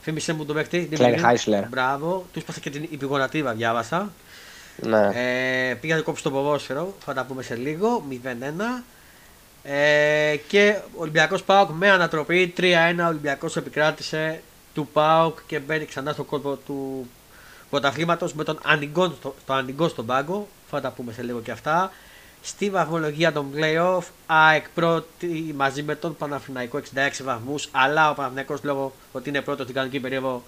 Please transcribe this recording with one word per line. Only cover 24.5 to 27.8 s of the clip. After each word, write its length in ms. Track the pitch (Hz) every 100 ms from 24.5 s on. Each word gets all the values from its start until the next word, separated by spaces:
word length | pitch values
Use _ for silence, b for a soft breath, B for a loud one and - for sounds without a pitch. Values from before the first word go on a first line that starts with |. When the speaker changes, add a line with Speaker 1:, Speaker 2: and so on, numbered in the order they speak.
| 156 -
Speaker 1:
πρώτη 800 | - 165 165 160 - 175 160 160 143
μαζί 260 | 139 131
με 120 | 147 147
τον 200 | 170 151
Παναθηναϊκό, 600 | 151 139 - 131 120 143
εξήντα 240 | - 135
έξι 220 | 139 -
βαθμούς, 460 | 135 120 120 143 -
αλλά 380 | 135